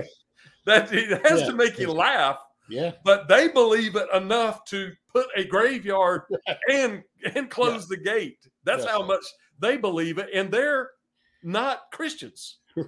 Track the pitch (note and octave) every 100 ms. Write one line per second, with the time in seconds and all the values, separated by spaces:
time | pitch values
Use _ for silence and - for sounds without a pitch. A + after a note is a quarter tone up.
0 | - - _ _ _ _ - G#3+ G#3 G#3
1 | A3 F#3 D4 E4 C4+ A#3+ A#3+ A3 F3 D#3+
2 | G#3 C4 C#3 C#3 - _ - A2+ E3+ E3+
3 | G3 G3+ D#3+ G#3 E4 C#4+ A#3 A3 A3 G3
4 | F#3+ F#3+ F#3+ A#3 A3+ G#3+ - G3+ F#3+ D#3+
5 | _ - - G#3 F#3 F#3 A#3 C4 G3 G3
6 | F#3 F3+ - F#3 - - - C#4 B3+ G3+
7 | - _ A3 C4+ C4+ - A#3+ A#3 E3+ F#3
8 | E3+ A3 D#3 - _ _ D#3+ B3+ A#3 G#3+
9 | F#3 G3 - - _ _ G3 C4+ G#3+ E3
10 | E3 E3 G3 F#3+ F#3+ G#3 C#4+ C#4 B3+ _
11 | _ _ _ _ E3+ G3 C4 B3+ - -
12 | D#4 - A#2+ - - - _ -